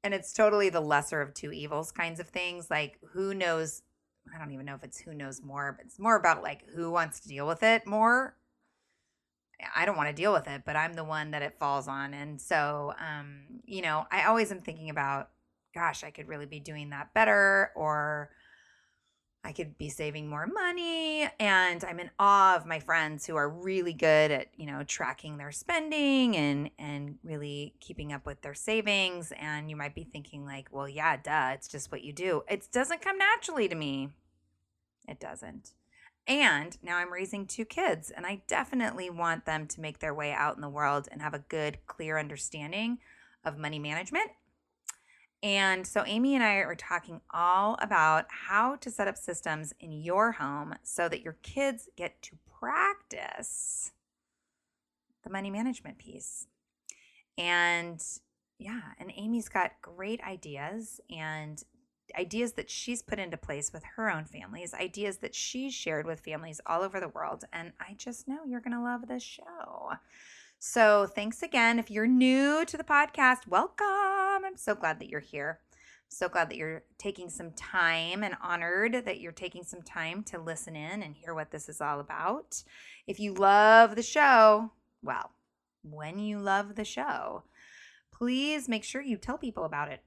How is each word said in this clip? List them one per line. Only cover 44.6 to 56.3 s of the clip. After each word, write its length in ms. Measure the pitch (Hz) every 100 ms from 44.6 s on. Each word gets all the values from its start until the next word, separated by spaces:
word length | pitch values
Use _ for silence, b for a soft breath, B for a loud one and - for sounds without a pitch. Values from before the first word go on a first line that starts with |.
| _ _ - B B B B _
And 460 | 208 196 196 185 185
so 160 | 208
Amy 300 | - 214 262
and 80 | 269
I 120 | 226
are 200 | 196 165
talking 460 | 175 - 175 - 165 _
all 460 | 170 175 185 208 226
about 460 | 214 190 156 156 -
how 460 | - - 196 240 285
to 140 | -
set 160 | - 196
up 100 | 190
systems 560 | - 170 - 156 156 -
in 140 | 165
your 400 | 151 160 185 226
home 420 | 226 139 143 147 156
so 260 | - - 170
that 140 | 165
your 140 | 165 160
kids 460 | - - 277 233 -
get 260 | - 175 _
to 140 | - - _ -
practice 1300 | - 302 381 403 _ - - - - - - - - _ _ _ _ _ _ _ _ _ _ _ _ _
the 80 | -
money 200 | 190 196
management 460 | 202 240 247 - -
piece. 500 | - - -